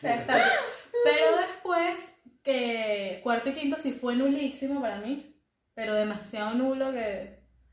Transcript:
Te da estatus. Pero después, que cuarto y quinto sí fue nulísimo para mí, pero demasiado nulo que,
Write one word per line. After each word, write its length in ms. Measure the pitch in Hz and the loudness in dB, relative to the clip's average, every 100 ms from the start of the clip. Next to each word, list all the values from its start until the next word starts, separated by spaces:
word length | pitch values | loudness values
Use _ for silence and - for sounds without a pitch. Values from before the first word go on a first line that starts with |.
Te 60 | 147 | -2
da 80 | 233 | -2
estatus. 360 | - - 762 659 508 - - 480 | 4 4 6 2 -2 -8 -6 2
Pero 340 | 480 302 - 349 | 4 6 6 4
después, 640 | 359 370 370 339 349 349 - - - - | 0 -4 0 0 0 -2 -10 -18 -20 -6
que 760 | 277 254 240 226 214 202 196 - | -2 0 0 -2 -2 -2 -4 -4
cuarto 260 | 240 233 277 | -2 0 0
y 40 | |
quinto 240 | 285 285 311 | -2 -2 -2
sí 140 | 269 | -4
fue 240 | - 247 240 | -4 -2 2
nulísimo 680 | 277 277 269 - 269 277 | 2 2 -2 -4 -4 -2
para 160 | 233 202 | -4 -4
mí, 420 | 220 285 - _ _ _ _ - | -6 -8 -10 _ _ _ _ -8
pero 180 | 220 | -2
demasiado 600 | 214 208 208 - 214 214 240 | 0 0 -4 -8 -6 -2 0
nulo 360 | 262 269 269 | 0 0 -2
que, 520 | 247 214 196 202 - _ _ _ | -2 -4 -6 -10 -16 _ _ _